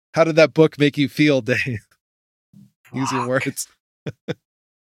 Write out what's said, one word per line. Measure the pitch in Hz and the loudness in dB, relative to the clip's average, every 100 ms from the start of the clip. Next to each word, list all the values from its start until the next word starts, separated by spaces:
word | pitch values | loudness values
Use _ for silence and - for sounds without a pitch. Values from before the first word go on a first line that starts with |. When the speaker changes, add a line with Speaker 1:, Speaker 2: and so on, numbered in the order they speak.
| _ | _
Speaker 1:
How | 151 | 0
did | 165 156 | 2 4
that | 151 | 4
book | - 156 - | 4 2 2
make | 147 143 | -2 0
you | 131 | -4
feel, | - 151 135 | 0 2 2
Dave? | 113 113 139 110 _ _ _ _ _ _ _ - - _ - | -2 -4 -4 -8 _ _ _ _ _ _ _ -20 -20 _ -14
Use | 127 135 | -8 -6
your | 131 | -4
Speaker 2:
Fuck. | 123 131 135 | -2 -2 -4
Speaker 1:
words. | - - | -10 -14
<laughs> | _ _ _ 147 - - - _ _ _ _ _ | _ _ _ -16 -14 -12 -12 _ _ _ _ _